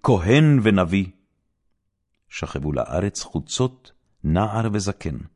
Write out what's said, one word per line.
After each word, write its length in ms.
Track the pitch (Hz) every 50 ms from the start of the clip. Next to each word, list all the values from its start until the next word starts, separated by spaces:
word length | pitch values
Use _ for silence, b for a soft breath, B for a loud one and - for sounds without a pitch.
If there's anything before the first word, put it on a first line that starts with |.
| -
כהן 560 | - 123 92 82 98 127 147 156 151 143 131 104
ונביא. 420 | 110 101 98 90 82 95 98 95 90 _ _ _ _ _ _ _ _ _ _ _ _ _ _ _ _ _ _ _ _ _ _ _ _
שכבו 420 | - - 80 78 - 71 69 76
לארץ 520 | 71 64 57 - 64 87 95 101 - - -
חוצות, 680 | - - - - - - - 127 127 127 _ _ - _ _ _ _ _ _ -
נער 460 | 76 80 90 107 107 104 113 113 113 104
וזקן. 440 | 104 92 101 101 _ - 82 69 58 - - _